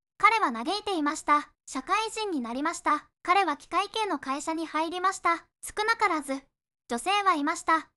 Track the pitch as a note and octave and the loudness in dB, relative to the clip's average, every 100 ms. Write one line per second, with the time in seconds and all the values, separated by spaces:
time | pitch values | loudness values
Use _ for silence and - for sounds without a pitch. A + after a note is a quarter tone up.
0 | _ - G4+ A4 E4+ A3+ C4 G4+ G#4 F4+ | _ 2 4 4 0 -2 -4 -4 -2 -2
1 | D4 D#4 - D4 - _ - C4+ - G4+ | -2 -2 2 2 0 _ -12 -10 -2 -2
2 | A4+ A4 G#4 D4+ A#3 B3 D#4 E4 D#4 D4 | -2 -4 -4 -4 -4 -4 -4 -2 0 0
3 | - _ - F#4+ F4+ C#4+ - E4+ G4+ A4+ | -2 _ 2 2 2 -2 -2 -2 -2 -2
4 | G#4 C4+ C4+ C#4 D#4+ D#4+ D#4+ D4+ E4 F4+ | -2 -2 -4 -4 -4 -4 -2 -2 -2 0
5 | F#4 F#4+ F4 E4 - _ - - G#4+ A#4 | -2 0 0 0 -4 _ -8 -2 0 2
6 | G#4 D#4+ C4+ C4+ - _ _ _ - A#3+ | 2 0 -2 -6 -8 _ _ _ -8 -4
7 | F4+ G4+ G4 D#4+ D4 E4+ - D#4+ - | 0 2 2 2 2 0 2 0 0